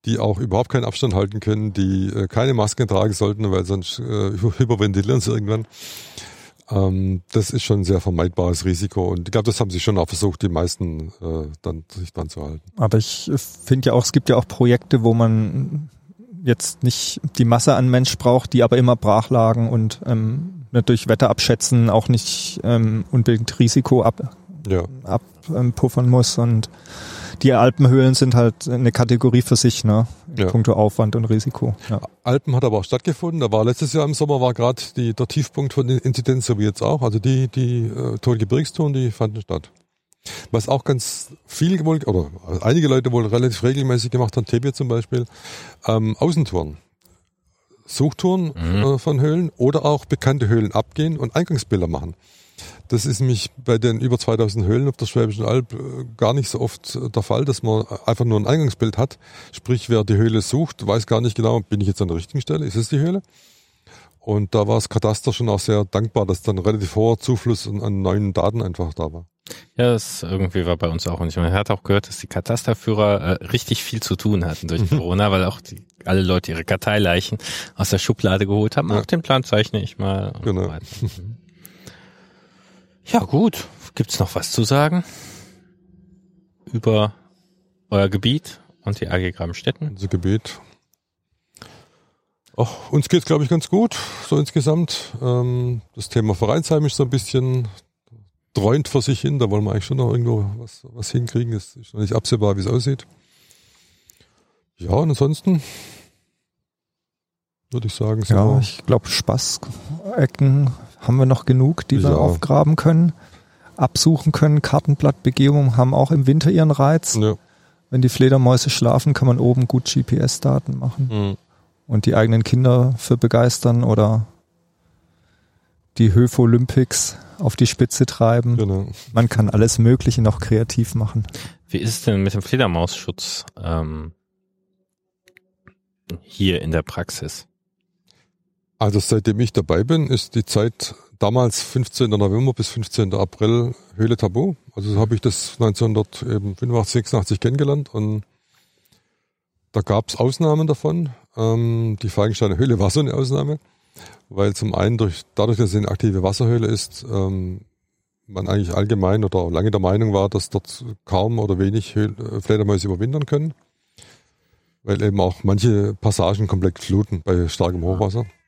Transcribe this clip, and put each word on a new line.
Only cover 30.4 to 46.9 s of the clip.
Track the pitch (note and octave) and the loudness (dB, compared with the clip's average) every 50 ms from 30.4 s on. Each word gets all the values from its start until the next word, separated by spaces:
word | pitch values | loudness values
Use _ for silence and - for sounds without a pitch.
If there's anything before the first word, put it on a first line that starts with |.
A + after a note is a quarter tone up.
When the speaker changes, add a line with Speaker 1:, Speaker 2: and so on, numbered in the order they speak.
| G2+ F#2 | -2 2
Speaker 2:
puncto | G#2 A#2 G#2+ - | 2 2 2 2
Aufwand | G#2 F#2+ G#2+ G#2 - - A#2 G#2+ G2+ | 2 4 2 2 2 0 -2 0 0
und | A#2 A2 | -2 0
Risiko. | A2 A2 A2 - - - - B2 A#2+ G2+ - - - | 0 0 0 0 -4 -6 -4 -4 -4 -4 -6 -6 -6
Ja. | A2 - - - _ _ _ | -6 -6 -6 -10 _ _ _
Speaker 1:
Alpen | B2 B2+ C#3 _ - C3 | 0 0 0 _ 0 0
hat | B2 C#3 | 2 2
aber | B2 G#2+ G#2 | 2 0 0
auch | G2 | -2
stattgefunden. | - - B2+ _ - - - - E3+ E3 E3 | -2 -4 -2 _ -4 -4 -4 -4 -6 -2 -2
Da | C3 G#2+ | -2 2
war | G#2+ A2 A2 | 2 2 2
letztes | A#2 A#2+ - D#3+ C3+ | 2 2 0 -2 -2
Jahr | - D#3 D3 | 0 0 0
im | D3 D3+ | 0 0
Sommer | - D3+ D3 C#3+ C3 | -2 0 0 2 2
war | B2+ B2+ A#2 | 2 0 0
grad | - A#2 A#2+ B2 - - - _ | 2 0 0 0 -2 -8 -10 _
die, | C3+ B2 A2+ A2 | -2 -2 -2 -2
der | - B2+ | -2 -4
Tiefpunkt | - - D3+ C#3 - _ - C#3+ C3+ - | -4 -2 -4 -4 -4 _ 2 2 4 4
von | - C3 | 0 0
den | A#2+ C3 | 2 0
Inzidenz, | A#2+ - C3 A#2+ - A#2 - C3 C3 A#2 | 0 0 0 -2 0 2 2 2 2 2
so | - A#2+ | 0 0
wie | G2+ G#2 | 2 2
jetzt | G#2+ G2 - | 0 0 2
auch. | - - D3 C#3+ | 2 2 2 2
Also | B2 A#2 G#2 A2 | 0 0 0 2
die, | G2 C3 C3 C3 C3 B2 | 2 2 2 2 0 0
die, | - B2+ B2+ A#2+ B2 A#2+ A2+ | 0 0 0 0 0 0 -2
äh, | - - - B2 - A2 A2 | -2 -4 -4 -4 -4 -4 0
Totgebirgstouren, | - B2+ A#2+ A2 A2 G2+ A#2+ C#3 D#3 - - - D#3+ D3 C#3 | 0 0 2 2 2 0 2 0 0 -2 -2 -2 -2 0 0
die | C3+ B2+ A#2+ | 0 0 -2
fanden | G#2+ - A#2 A2 G#2+ A2 | 0 -2 -2 -2 -2 -8
statt. | G#2 _ F2 D#2 - - _ _ _ _ _ _ _ _ _ _ _ - - - - - | -8 _ -8 -8 -8 -12 _ _ _ _ _ _ _ _ _ _ _ -18 -16 -16 -10 -2
Was | - A2+ A2 - | -2 -2 0 2
auch | C#3 C3 - | 0 0 2
ganz | - C#3 B2 - - - - - - - _ _ | 0 -2 -2 -2 -6 -10 -10 -14 -16 -20 _ _
viel | _ - - D3+ E3+ F#3+ F3 D3+ | _ -4 -2 0 0 2 0 0
wohl, | D#3+ D#3+ D3+ - | 0 0 0 0
oder | - G2+ F2+ E2 C#2+ E2 F2+ - E2 E2 F2 | 0 0 0 0 -2 -10 -18 -10 -8 -8 -2
einige | - A2 C3+ E3+ D#3 | 2 2 4 4 4
Leute | C#3+ C3 C3 B2+ B2+ | 4 2 2 2 2
wohl | A#2 A#2+ A2+ | 0 0 0
relativ | G#2 G#2+ B2 B2 B2+ A2 - - | 2 0 2 0 0 -2 0 -2
regelmäßig | C#3 C#3 C#3+ C3+ C3 B2 A#2+ A2 A#2+ | -2 0 0 0 0 0 -2 -2 -2
gemacht | - B2 B2 A2 - | -2 0 -2 0 -2
haben, | B2+ A2 | -4 -2
Tebje | - - A#2 B2 C#3 | 0 -2 0 0 -2
zum | C3 - C#3 | -4 -4 -4
Beispiel, | B2 A#2 A2+ G#2+ _ - B2 A#2+ - - - - - - - - - - _ - | -2 -2 -4 -2 _ -4 -4 -4 -6 -12 -20 -20 -20 -18 -18 -20 -20 -20 _ -2
ähm, | - A2 A2 A2 A2 G#2+ | 0 0 2 0 -2 -2
Außentouren. | - - E3+ E3 D#3+ D3 - - F2+ D2+ D2+ D2+ D#2 _ _ | 0 -2 0 0 0 -2 0 -2 -4 -4 -4 -10 -16 _ _